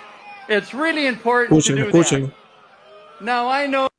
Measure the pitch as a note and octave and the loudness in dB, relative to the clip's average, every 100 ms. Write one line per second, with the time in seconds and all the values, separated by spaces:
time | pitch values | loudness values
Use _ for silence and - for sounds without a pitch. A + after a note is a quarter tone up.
0 | - - - - - G#3 - A#3+ D#4+ D#4 | -20 -20 -20 -14 -2 -2 -2 -4 -2 0
1 | C#4 A3+ A#3 A#3+ A#3 D#3 D3 C3+ C#3 E3+ | -2 -2 0 2 4 4 4 0 2 4
2 | E3 C#3 C3+ - - - - - - - | 4 0 -4 -8 -20 -20 -20 -20 -20 -20
3 | - - G#3 B3 A#3+ C4+ C#4+ C4+ C4+ | -20 -12 -6 -2 -2 -2 -2 -2 -2